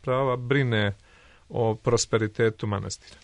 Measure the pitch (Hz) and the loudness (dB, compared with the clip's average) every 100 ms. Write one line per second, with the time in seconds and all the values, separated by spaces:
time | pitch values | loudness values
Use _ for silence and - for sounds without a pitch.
0 | - 127 135 123 123 139 131 110 104 101 | -4 -2 0 -2 0 0 2 2 0 -2
1 | - - - - - - 113 107 - 117 | -12 -20 -20 -20 -10 -2 -2 0 0 0
2 | - 113 107 - 113 110 110 98 101 - | 2 0 -2 0 0 0 -4 -4 -6 -10
3 | - - | -16 -20